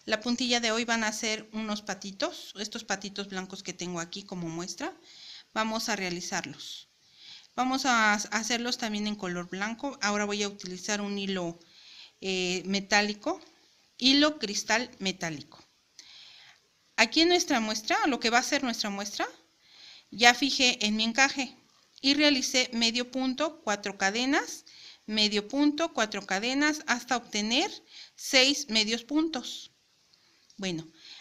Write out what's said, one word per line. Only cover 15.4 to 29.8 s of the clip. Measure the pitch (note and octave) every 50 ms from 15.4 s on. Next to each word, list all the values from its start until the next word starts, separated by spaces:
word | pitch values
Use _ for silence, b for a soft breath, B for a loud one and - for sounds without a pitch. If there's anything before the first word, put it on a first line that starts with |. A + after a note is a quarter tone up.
| A#2+ - - - - _ _ _ _ _ _ B B B B B B B B B B B B B _ _ _ _ _ _ _
Aquí | - A3+ A3+ - D#4 E4
en | F4
nuestra | F4 F4+ F4 - D4 A#3
muestra, | A3 G#3+ G#3+ A3 - - E4 G#4 A4+
lo | D#4+ - E3
que | - A3+
va | A3+ A#3+
a | B3
ser | - D4+ C#4 C4+
nuestra | B3 A3+ - - G#3+
muestra, | G3+ G3 G3+ G3+ - - F4+ B4 - - _ _ _ B B B B B B B B B B B
ya | - G3 A#3+ A#3+ B3
fijé | B3 C#4+ C4+ - - C4 B3 A#3+ - G#3+
en | G#3+ G#3+
mi | A3 A3
encaje | A3+ A3+ - C4+ C#4 C4+ C#4+ C4 - - - _ _ _ _ _ _ _ -
y | - C4+ C#4+
realicé | C#4+ D4+ D4 C#4+ B3+ B3 - - B3+ B3+ B3 A#3
medio | A3+ A#3 A3+ A3+ B3 B3 B3
punto, | B3 C4 C4 C4 B3+ B3+ D4+ E4 D#4 - -
cuatro | A3 G#3 G3+ G3+ G3+ G3 -
cadenas, | G3 G3 G3+ A#3 B3 C4 C#4+ F4 A#4+ A#4 - - B B B B B B B B B
medio | - G#3+ G#3+ G#3+ G#3 G#3 G#3 G3+ G#3
punto, | - C#4 D4 D4 D4 D4 E4 E4 E4
cuatro | C4 A3 G#3+ G#3 G3+ G3
cadenas, | - F#3+ F#3+ G#3+ B3 C4 C#4 D4 D4+ D4+ D4+ -
hasta | - A#3 B3 - - C4
obtener | A#3+ A#3 - - G#3+ G#3 G#3+ A#3 C4+ F4+ G#4+ - - B B B B B B B
seis | - - - - C4 B3+ C4+ C#4+ C#4+ - -
medios | G#3+ A3 G#3+ G#3 A3+ A#3 A#3
puntos. | - C#4+ D4+ D#4+ E4 D#4 B3+ A#3+ - - - - - _ _